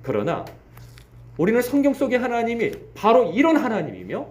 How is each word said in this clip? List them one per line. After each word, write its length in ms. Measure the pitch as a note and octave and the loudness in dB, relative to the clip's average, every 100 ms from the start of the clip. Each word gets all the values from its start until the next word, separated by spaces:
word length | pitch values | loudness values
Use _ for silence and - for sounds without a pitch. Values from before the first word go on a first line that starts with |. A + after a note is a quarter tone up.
그러나 420 | - A2 C#3 D#3 - - - - - - - - - - | -2 -2 -2 -4 -8 -18 -20 -20 -20 -20 -20 -20 -18 -2
우리는 240 | F3 A#3 | 0 2
성경 320 | B3 C#4+ C#4 | 2 2 2
속의 240 | - C4 B3 | 0 0 0
하나님이 540 | B3 A#3 A3+ A#3 F#3 - - | 0 -2 -2 -2 -4 -6 -16
바로 360 | - G#3 A#3+ G3+ | 0 4 4 4
이런 240 | F#3+ D#4+ D#4 | 2 4 4
하나님이며 720 | B3 G#3 D3 F#2 F2+ F3+ D4 | 0 -2 -4 -10 -10 -10 -10